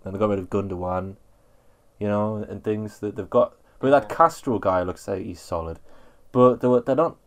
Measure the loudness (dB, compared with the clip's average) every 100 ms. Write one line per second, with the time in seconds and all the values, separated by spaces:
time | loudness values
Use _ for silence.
0 | -10 -2 0 0 -2 -4 -4 -6 -4 -4
1 | -6 -12 _ _ _ _ _ _ _ -8
2 | -2 -2 -2 -4 -8 -8 -4 -4 -6 -8
3 | -8 -8 0 2 2 -2 _ _ 2 4
4 | 4 2 2 2 -4 -2 0 0 -2 -6
5 | -8 -8 -8 -14 -8 -8 -6 -12 -16 -20
6 | -20 -20 -4 4 6 6 2 2 2 0
7 | 0 -4